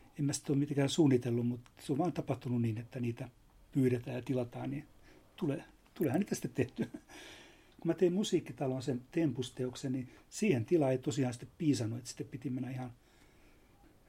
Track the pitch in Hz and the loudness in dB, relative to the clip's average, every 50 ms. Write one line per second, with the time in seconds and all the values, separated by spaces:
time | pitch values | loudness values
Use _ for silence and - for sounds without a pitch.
0 | - - - - 143 139 - - - - 143 139 143 143 139 143 139 135 - 175 | -20 -12 -6 -2 -2 -2 -2 -2 -2 0 2 2 2 2 2 2 2 4 6 6
1 | 156 135 131 120 - 120 117 120 117 120 123 123 - - _ - - - 139 139 | 6 8 6 6 4 2 0 0 0 0 -2 -4 -8 -18 _ -10 -4 -2 0 0
2 | 180 170 - 185 170 - 123 117 - 123 123 120 117 110 107 113 117 - - 127 | 0 0 0 -2 -2 -4 -4 -4 -2 -2 0 0 0 0 0 -2 -6 -8 -6 -4
3 | 120 117 117 - 120 - - - - - - - - - - 143 131 123 127 120 | -4 -4 -4 -6 -8 -12 -14 -20 -20 -20 -20 -20 -12 -4 0 2 4 4 4 2
4 | 123 135 123 123 117 - 131 127 120 120 - 123 123 131 139 143 - - - - | -2 -4 -8 -6 -4 -2 -2 -2 -2 -4 -6 -8 -6 -6 -6 -6 -8 -12 -20 -20
5 | - - - - - - - - 190 143 135 139 - - - - _ - - - | -20 -20 -20 -20 -20 -16 -8 -4 -2 -2 -2 -2 -6 -14 -20 -20 _ -12 -4 -2
6 | 180 127 127 180 202 - 196 - - 131 - - 117 - - - 110 - - - | 0 2 2 0 0 0 -2 -4 -4 -4 0 0 0 0 0 -4 -6 -6 -6 -16
7 | - - - - - - - - - - - - - - - - - 165 160 - | -18 -18 -20 -18 -18 -18 -18 -20 -20 -20 -20 -20 -20 -20 -14 -6 -2 -2 2 4
8 | 190 170 180 202 214 - 190 160 - - 120 - 147 131 131 131 120 151 120 - | 4 4 4 2 0 2 2 0 0 -2 -6 -4 -2 -2 -2 -2 -2 -2 -2 -4
9 | - - - 165 165 143 120 131 123 - - - 127 127 123 - - 151 143 131 | -4 -4 0 2 2 2 0 -2 -6 -6 -4 -4 -4 -4 -4 -6 -4 -4 -2 -2
10 | 123 - - - - - - - 214 214 143 117 107 - 180 160 143 131 131 131 | -4 -8 -12 -20 -20 -12 -4 0 4 4 4 4 4 2 4 4 4 4 2 2
11 | - 156 117 139 127 123 117 - - - - - 175 147 131 113 120 110 117 120 | 0 -2 0 0 0 0 -2 -6 -12 -14 -8 -2 2 2 2 2 2 -4 -4 -6
12 | - - - - - - - - - 135 127 135 127 127 131 131 127 120 - - | -8 -10 -10 -10 -10 -10 -10 -8 -6 -4 -4 -4 -6 -6 -6 -8 -8 -10 -12 -16
13 | _ _ _ - - - - - - - - - - _ - - - - _ _ | _ _ _ -20 -20 -20 -20 -20 -20 -20 -20 -20 -20 _ -20 -20 -20 -20 _ _
14 | _ | _